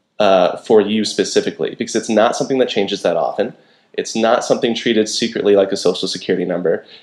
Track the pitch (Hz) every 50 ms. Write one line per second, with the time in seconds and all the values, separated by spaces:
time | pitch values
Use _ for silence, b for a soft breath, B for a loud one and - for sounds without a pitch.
0 | _ _ _ - 107 98 95 92 90 87 87 87 - - 113 107 98 104 107 110
1 | 104 - - - 92 - - 104 - - - - 76 - - - 117 - - 110
2 | - - 110 107 107 123 - - 135 117 135 131 123 120 - 110 98 95 101 92
3 | - 90 85 85 69 64 - - 101 127 - _ b b b b b b b -
4 | 107 - - 113 110 110 120 120 - - 131 113 - 120 117 - - 123 113 107
5 | 107 - - - 117 113 - 107 - 101 101 98 98 98 101 - - 90 92 -
6 | - - - 92 - - 92 90 90 90 87 87 90 85 90 - B B B B